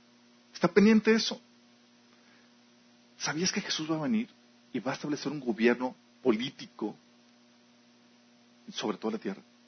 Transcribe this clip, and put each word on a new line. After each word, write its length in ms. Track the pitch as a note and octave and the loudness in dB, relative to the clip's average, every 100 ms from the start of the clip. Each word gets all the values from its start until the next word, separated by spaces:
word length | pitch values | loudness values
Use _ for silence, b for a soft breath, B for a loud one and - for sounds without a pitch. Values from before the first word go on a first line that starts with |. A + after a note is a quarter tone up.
| _ _ _ _ _ | _ _ _ _ _
Está 160 | - F3 | -2 2
pendiente 420 | G#3 G#3 A3 G#3+ | 6 6 6 4
de 60 | A3 | 2
eso. 240 | - - _ _ _ _ _ _ _ b b b b _ _ _ _ _ _ - | 0 -8 _ _ _ _ _ _ _ b b b b _ _ _ _ _ _ -10
¿Sabías 360 | D3+ D3 F#3 | -6 -2 -2
que 80 | G#3 | -2
Jesús 300 | - - D#3 | -4 -6 -4
va 60 | D#3+ | -4
a 60 | |
venir 260 | C#3+ A2 B2 _ _ _ _ | 0 -2 -2 _ _ _ _
y 80 | B2 | -8
va 120 | B2+ | -6
a 20 | |
establecer 380 | C#3+ D3+ D3 C#3 | -6 -6 -6 -6
un 80 | D3 | -6
gobierno 560 | B2 G#2 A#2 B2 B2+ - _ _ | -4 2 4 4 -2 -8 _ _
político 720 | B2+ A2 C3+ - - - G#2+ - _ _ _ _ _ _ _ _ _ _ _ _ _ _ _ _ - | 0 0 -2 -10 -20 -10 -10 -10 _ _ _ _ _ _ _ _ _ _ _ _ _ _ _ _ -16
sobre 280 | - A2+ F#2 | -6 -6 -4
toda 160 | A2 | -4
la 40 | A2 | -6
tierra? 240 | G2 G2 - _ | -6 -10 -14 _